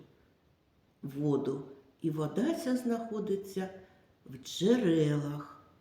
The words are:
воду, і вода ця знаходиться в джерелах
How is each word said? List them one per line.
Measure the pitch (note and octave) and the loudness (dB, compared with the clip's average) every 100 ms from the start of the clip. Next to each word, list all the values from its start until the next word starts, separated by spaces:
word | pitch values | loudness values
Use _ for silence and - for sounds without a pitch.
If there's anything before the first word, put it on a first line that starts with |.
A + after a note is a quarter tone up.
| - _ _ _ _ _ _ _ _ _ | -14 _ _ _ _ _ _ _ _ _
воду, | C#3+ C#3 D3 C#3 C3+ C#3 - - - _ | -10 -2 2 2 2 -4 -6 -18 -20 _
і | E3 | -4
вода | D3+ D3+ F#3+ D4+ | -2 -2 0 0
ця | D#4+ B3+ B3 | 0 0 0
знаходиться | A#3+ A#3 A3+ G#3 G3 F#3+ - F#3+ F3+ - - - _ _ - | 0 -2 -4 -4 -2 -4 -4 -8 -8 -10 -20 -20 _ _ -18
в | B2+ | -16
джерелах | - - F#3 B3 F#3+ D#3+ D3+ D3 D3 D3 - - - _ | -10 2 4 6 6 4 4 2 -2 -6 -10 -18 -20 _